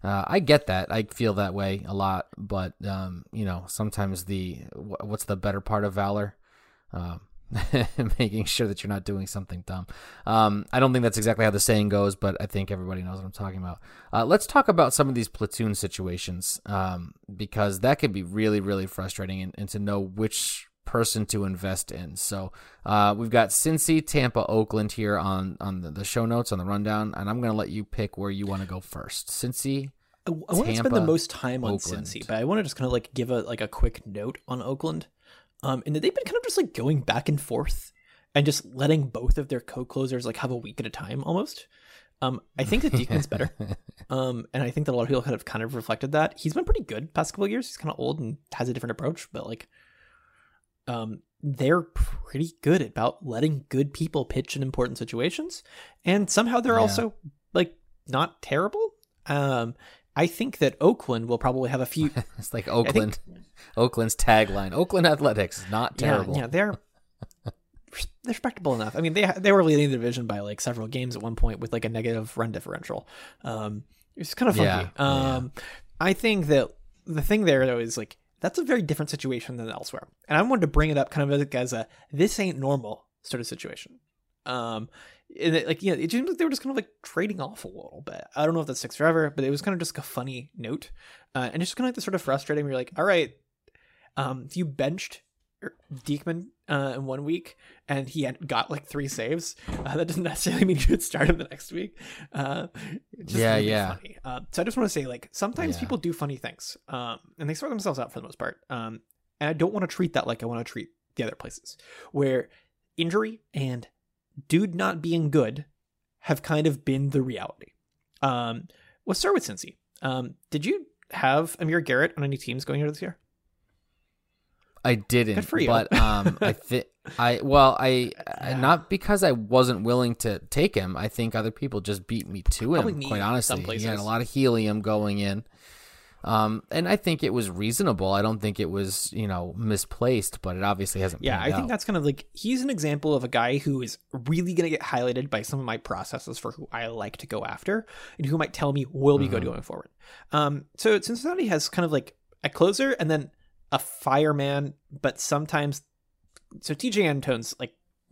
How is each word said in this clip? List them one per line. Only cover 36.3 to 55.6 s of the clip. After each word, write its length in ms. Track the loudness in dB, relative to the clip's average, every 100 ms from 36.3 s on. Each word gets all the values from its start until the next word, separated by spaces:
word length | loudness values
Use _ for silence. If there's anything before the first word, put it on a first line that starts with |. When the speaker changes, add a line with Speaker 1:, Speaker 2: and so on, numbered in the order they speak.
| -2
Speaker 2:
of 60 |
just, 140 | 0 0
like, 180 | 0
going 280 | 0 0 0
back 260 | 2 0 0
and 120 | -2
forth 520 | -2 -2 0 -2 -4 _ _ _ _
and 100 | 2
just 200 | 4 2
letting 400 | -4 -2 4 4 2
both 320 | -2 4 4
of 80 | 4
their 140 | -4
co-closers, 640 | -6 -10 -6 -2 -2 -2 -4
like, 120 | -4
have 120 | -4
a 60 | -2
week 240 | -4 -4
at 60 | -6
a 40 |
time 320 | -6 -6 -4
almost. 460 | 0 2 0 -6 -18 _ -20 -20 _ _
Um, 200 | -2 -2 _ -4
I 60 |
think 180 | 0 2
that 120 | 4
Diekman's 340 | 2 2 0 0
better. 260 | -2 -4 -4
Speaker 1:
<laughs> 160 | -8 -8 -10 -20 -6
Speaker 2:
Um, 360 | -2 -2 -4 -6
and 120 | -4
I 60 | -2
think 160 | -2 0
that 60 |
a 40 | 0
lot 60 |
of 60 | 2
people 140 | 0
kind 140 | 0 -4
of, 80 |
kind 180 | -4 -6
of 140 | -4 -6
reflected 340 | -4 -4 0
that. 260 | 2 2 0
He's 180 | -4
been 100 | -2
pretty 180 | 4 2
good 320 | 2 -8 -4
past 180 | -2 -2
couple 120 | -2
of 80 | -2
years. 160 | -2 -6
He's 80 | -8
kinda 180 | -8
old 240 | -4 -4 -2
and 200 | -6 -8 _
has 140 | -6 -4
a 40 |
different 180 | -4 -6
approach, 380 | -4 -4 -4 -10
but, 140 | -12 -10
like, 220 | -10 -12 _ _ _ _ _ _ _ _ _ _ _ -8
um, 320 | -6 -6 -10 _ _
they're 420 | -6 0 4 4
pretty 720 | 2 0 0 0 -8 -4 -4 -2
good 220 | 2 4
about 420 | 2 0 -2 -2
letting 400 | -8 0 0 0 -2
good 260 | 0 0
people 300 | -2 -2 -2
pitch 320 | -2 -4 -4 -4
in 60 |
important 360 | -4 0 -2 -2
situations. 640 | -6 -2 -2 -2 -10 -10